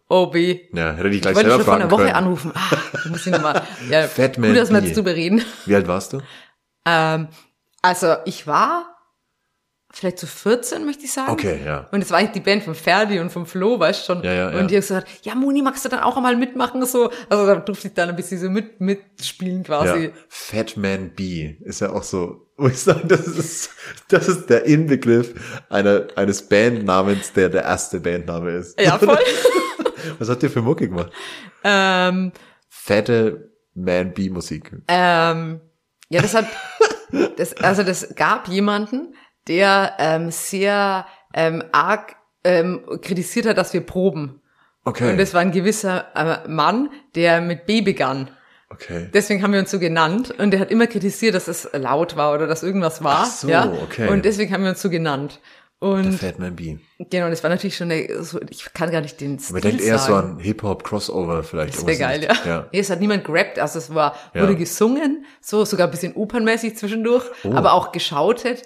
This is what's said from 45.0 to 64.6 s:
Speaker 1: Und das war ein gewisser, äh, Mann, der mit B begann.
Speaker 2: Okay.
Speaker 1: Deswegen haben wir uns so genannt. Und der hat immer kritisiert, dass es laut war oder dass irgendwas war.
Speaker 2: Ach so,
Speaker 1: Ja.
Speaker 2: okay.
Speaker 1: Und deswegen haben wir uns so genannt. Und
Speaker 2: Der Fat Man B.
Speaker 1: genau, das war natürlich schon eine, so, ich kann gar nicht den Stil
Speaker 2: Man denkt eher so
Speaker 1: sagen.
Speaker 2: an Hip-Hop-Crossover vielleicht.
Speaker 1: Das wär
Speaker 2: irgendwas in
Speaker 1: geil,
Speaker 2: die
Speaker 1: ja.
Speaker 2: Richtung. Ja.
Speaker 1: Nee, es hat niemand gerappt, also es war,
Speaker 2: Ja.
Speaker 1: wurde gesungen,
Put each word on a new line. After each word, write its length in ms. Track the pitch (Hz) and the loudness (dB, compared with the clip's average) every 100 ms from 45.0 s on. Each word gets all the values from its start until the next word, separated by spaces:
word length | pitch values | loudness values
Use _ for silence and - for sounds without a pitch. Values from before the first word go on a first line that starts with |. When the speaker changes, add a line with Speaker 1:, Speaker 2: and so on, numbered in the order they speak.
| 120 | 0
Speaker 1:
Und 60 | 190 | 2
das 160 | 196 | 2
war 80 | 175 | 2
ein 100 | 180 | 2
gewisser, 540 | 180 190 214 190 185 - - | 2 0 0 -2 -4 -4 -2
äh, 320 | 160 - - | -2 -2 -4
Mann, 440 | 156 151 220 285 - _ 170 | 0 2 2 -2 -6 _ 0
der 260 | 170 170 | 4 4
mit 240 | 170 170 - | 2 -4 0
B 160 | 220 | 0
begann. 480 | 196 - 131 135 131 - _ _ _ | 0 0 -2 -2 -8 -12 _ _ _
Speaker 2:
Okay. 400 | - - 85 87 | -20 -10 -10 -2
Speaker 1:
Deswegen 280 | 202 202 202 | 0 0 0
haben 100 | 202 | 0
wir 60 | 202 | 0
uns 120 | 190 | 0
so 80 | 190 | -2
genannt. 520 | 170 165 160 202 254 - | 0 2 2 0 -4 -2
Und 140 | 202 | 2
der 80 | 190 | 2
hat 100 | 190 | 2
immer 140 | 226 233 | 2 2
kritisiert, 460 | 208 190 - 226 | 0 -4 0 0
dass 140 | 185 165 | 0 -4
es 200 | - - | -8 -6
laut 420 | 143 127 143 170 156 | -4 0 0 0 0
war 180 | 147 147 | 0 0
oder 100 | 156 | -2
dass 160 | 156 | -2
irgendwas 420 | 170 196 160 - | -2 0 -2 -2
war. 200 | 156 151 | 0 2
Speaker 2:
Ach 80 | 240 | 0
so, 180 | - 143 | -2 2
Speaker 1:
Ja. 220 | 165 101 85 | 2 2 -2
Speaker 2:
okay. 260 | 78 - 110 | -6 -2 0
Speaker 1:
Und 160 | 196 208 | 2 2
deswegen 280 | 202 196 | 0 -2
haben 100 | 190 | 0
wir 60 | 190 | -2
uns 120 | 180 | -2
so 80 | 196 | -2
genannt. 480 | 165 160 139 143 - _ - _ _ | -2 -2 -2 -6 -12 _ -20 _ _
Und 240 | 190 190 | -2 0
Speaker 2:
Der 80 | 190 190 92 | 0 -2 -4
Fat 80 | - | -6
Man 180 | 127 175 | -8 -8
B. 220 | 85 156 - - 175 | -10 -12 -16 -18 -6
Speaker 1:
genau, 180 | 180 170 | -2 -2
das 100 | 165 | -2
war 80 | 156 | -2
natürlich 260 | 180 196 - | -2 -4 -6
schon 140 | 170 | -4
eine, 300 | 160 - - | -4 -4 -8
so, 160 | 160 170 - | -8 -10 -12
ich 200 | - - | -14 -16
kann 200 | - 170 | -6 -2
gar 100 | 165 | -2
nicht 180 | 143 - | -4 -8
den 200 | 143 135 | -8 -8
Stil 140 | - | -6
Speaker 2:
Man 80 | 90 | -2
denkt 180 | 107 - | 0 2
eher 160 | 107 110 | 2 2
so 140 | - | 4
Speaker 1:
sagen. 200 | 98 90 | 2 0
Speaker 2:
an 60 | 82 | -4
Hip-Hop-Crossover 1000 | 92 107 104 92 - 104 - 92 85 82 | -4 -4 -4 -6 -6 -6 -4 -4 -2 -4
vielleicht. 300 | 78 82 73 - | -4 -6 -6 -4
Speaker 1:
Das 120 | 85 | -2
wär 60 | 160 | 0
Speaker 2:
irgendwas 20 | |
in 100 | 131 | -2
Speaker 1:
geil, 120 | 147 | -2
Speaker 2:
die 60 | 147 | 0
Speaker 1:
ja. 60 | |
Speaker 2:
Richtung. 180 | 240 - | 0 0
Ja. 160 | 82 - | -4 -2
Speaker 1:
Nee, 80 | 185 | -4
es 80 | 190 | -2
hat 80 | 175 | 0
niemand 240 | 208 202 - | 0 0 0
gerappt, 320 | 165 196 - | -2 0 -2
also 220 | 151 165 | -4 -6
es 120 | 139 156 | -4 0
war, 200 | 147 - - - | 0 -2 -8 0
Speaker 2:
Ja. 60 | |
Speaker 1:
wurde 120 | 190 | 2
gesungen, 680 | 175 | 2